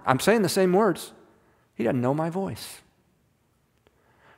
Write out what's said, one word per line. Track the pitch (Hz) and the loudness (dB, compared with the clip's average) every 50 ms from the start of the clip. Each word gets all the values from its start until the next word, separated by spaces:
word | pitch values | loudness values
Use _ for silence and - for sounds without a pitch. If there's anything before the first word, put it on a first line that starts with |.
| - | -2
I'm | - 131 131 | 0 0 2
saying | - 190 214 233 | 2 2 4 4
the | 196 160 | 2 0
same | - 196 190 185 180 | 2 2 2 4 4
words. | 196 226 202 160 - - - - - - _ _ _ _ _ _ _ _ _ _ | 4 4 2 0 -2 -6 -14 -20 -20 -20 _ _ _ _ _ _ _ _ _ _
He | - 117 | -4 -2
doesn't | 113 - 127 | -2 -2 0
know | 120 123 143 | 0 0 0
my | 151 160 170 | 0 -2 -4
voice. | 160 196 190 185 - - - - - - - _ _ _ _ _ _ _ _ _ _ _ _ _ _ _ _ _ _ _ _ _ _ _ _ _ _ _ _ - - | -4 -6 -6 -8 -8 -12 -14 -16 -18 -20 -20 _ _ _ _ _ _ _ _ _ _ _ _ _ _ _ _ _ _ _ _ _ _ _ _ _ _ _ _ -20 -20